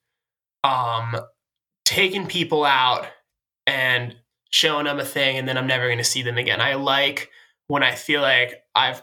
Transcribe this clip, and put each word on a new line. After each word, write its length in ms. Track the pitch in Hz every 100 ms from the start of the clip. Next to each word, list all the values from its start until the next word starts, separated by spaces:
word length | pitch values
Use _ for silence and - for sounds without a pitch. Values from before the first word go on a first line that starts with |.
| _ _ _ _ _ _
um, 560 | 139 127 120 113 117 113 - _ _ _ _ _
taking 420 | - 175 190 196 170
people 380 | 175 165 156
out 420 | 143 131 127 117 - - _ _ _ _ 139
and 500 | 139 127 123 120 - _ _ _
showing 380 | - 160 147 147
them 140 | 143
a 40 |
thing 320 | 139 143 135 131
and 100 | 131
then 120 | 131
I'm 80 | 131
never 200 | 127 123
gonna 160 | 120
see 200 | 117 131
them 160 | 120 117
again. 240 | 123 104
I 140 | 131 139
like 520 | 139 135 143 143 - - - _ -
when 160 | 139
I 120 | 127
feel 280 | 120 - 143
like 400 | 135 127 123 - _
I've 280 | - 131 131